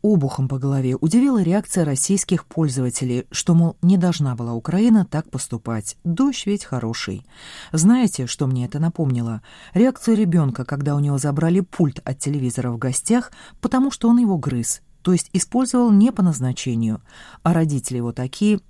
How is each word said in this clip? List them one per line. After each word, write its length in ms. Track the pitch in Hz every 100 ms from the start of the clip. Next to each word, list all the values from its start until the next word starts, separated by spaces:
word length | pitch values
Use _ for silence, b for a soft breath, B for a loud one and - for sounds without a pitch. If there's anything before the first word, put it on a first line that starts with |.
обухом 480 | 214 202 139 - 131
по 100 | 135
голове 380 | 139 139 127 131
удивила 440 | 160 226 277 240
реакция 420 | 170 196 208 -
российских 640 | 156 135 - 196 - 170 -
пользователей, 800 | - 156 127 127 - 127 123 -
что, 240 | - -
мол, 220 | 170 170 -
не 160 | 175 190
должна 360 | 180 170 143
была 200 | 117 117
Украина 500 | 117 135 180 233 220
так 260 | 180 151 -
поступать. 680 | 135 - 117 - 113 - -
«Дождь 440 | 175 165 269 254 -
ведь 180 | 202
хороший». 640 | - 127 113 117 - 92 - B B B B
Знаете, 540 | 160 175 247 240 - 123
что 200 | - 135
мне 180 | 127
это 140 | 123 147
напомнило? 640 | 165 - 147 123 117 110 B B B
Реакцию 420 | 180 247 254 - 220
ребенка, 480 | 208 170 143 120
когда 320 | 127 143 143 143
у 40 |
него 180 | 143 139
забрали 420 | 147 143 165 180
пульт 400 | 185 - 165 - -
от 120 | 131
телевизора 500 | - 143 127 120 123
в 80 | 117
гостях, 540 | 131 131 - 233 240 B B -
потому 300 | 240 262 269
что 180 | - 233
он 80 | 233
его 220 | 233 180
грыз, 420 | 139 127 113 - - _ -
то 60 |
есть 180 | 180 -
использовал 600 | 185 - 240 262 254 240
не 180 | 208 226
по 140 | 262
назначению. 760 | 185 139 127 120 - 113 113 110 B B B B
А 100 | 160
родители 440 | 165 160 143 - 127
его 120 | 120
такие, 480 | 117 127 - 208 208